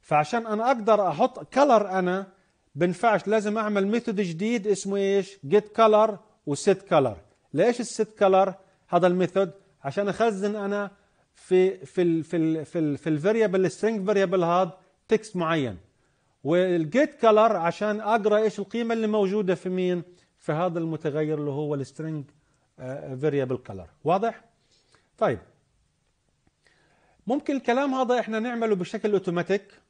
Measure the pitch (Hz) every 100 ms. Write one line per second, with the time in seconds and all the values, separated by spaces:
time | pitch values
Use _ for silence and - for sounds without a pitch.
0 | _ 151 151 233 226 214 233 254 208 208
1 | 185 147 254 - 156 - 285 226 202 185
2 | 180 185 196 _ _ _ _ 139 180 180
3 | 233 208 - 220 208 214 214 202 196 233
4 | 233 196 190 165 208 240 202 190 196 196
5 | 196 196 190 - 139 202 214 - 226 214
6 | 220 202 _ _ - 143 - 190 - 160
7 | 131 95 - _ _ 139 214 240 226 -
8 | 214 - 196 190 196 185 _ _ _ 175
9 | 180 180 175 190 190 - _ _ 143 139
10 | 202 175 226 196 202 214 196 208 202 -
11 | _ _ _ _ - 185 185 190 139 -
12 | 175 165 151 165 160 160 143 175 156 139
13 | - 156 165 226 214 190 190 - 214 226
14 | 190 208 190 190 170 175 185 - _ _
15 | _ 220 - 180 160 165 127 90 _ _
16 | _ _ _ _ 135 175 185 175 156 226
17 | 294 - 226 214 226 202 170 165 208 208
18 | 208 226 202 208 220 208 196 226 233 226
19 | 220 214 196 202 190 180 190 185 185 180
20 | 165 - _ _ - 156 180 170 165 160
21 | 160 143 156 151 147 139 151 147 131 -
22 | 160 156 131 _ _ _ _ _ 131 139
23 | 151 131 151 143 131 123 - 98 85 _
24 | 139 185 226 - _ _ _ _ _ _
25 | _ _ 208 110 - _ _ _ _ _
26 | _ _ _ _ _ _ _ _ _ _
27 | _ _ - 285 294 277 240 240 277 262
28 | 254 247 214 220 233 240 226 202 175 220
29 | - 202 190 175 170 196 196 - _